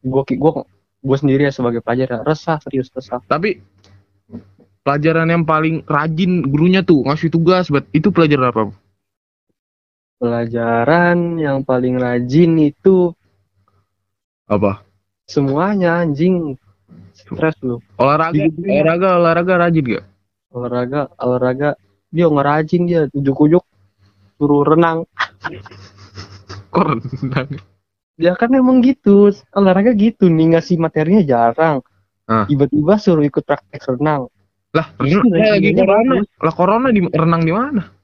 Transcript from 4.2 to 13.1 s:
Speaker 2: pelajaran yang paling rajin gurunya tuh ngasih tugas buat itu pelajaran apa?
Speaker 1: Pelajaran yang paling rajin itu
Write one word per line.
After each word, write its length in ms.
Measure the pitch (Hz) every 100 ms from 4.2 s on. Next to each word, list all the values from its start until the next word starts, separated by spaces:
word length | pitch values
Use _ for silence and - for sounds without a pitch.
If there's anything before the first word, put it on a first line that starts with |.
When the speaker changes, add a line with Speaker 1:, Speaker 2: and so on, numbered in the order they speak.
| _ - - _ _ _ -
Speaker 2:
pelajaran 400 | 143 151 160 165
yang 180 | 170
paling 380 | 160 156 160 160 -
rajin 560 | 151 156 156 185 180 135
gurunya 400 | 147 175 190 185
tuh 160 | 151
ngasih 300 | 127 151 165
tugas 400 | 165 165 185 180
buat 160 | 143 -
itu 240 | - 202
pelajaran 400 | 170 160 143 127
apa? 80 | 113 104 98 _ _ _ _ _ _ _ _ _ _ _ _ _ _
Speaker 1:
Pelajaran 1200 | 120 117 117 117 117 117 117 170 175 175 170 165
yang 300 | 151 135 135
paling 320 | 127 127 127
rajin 580 | 123 123 123 143 170 165
itu 500 | 151 - 190 185 175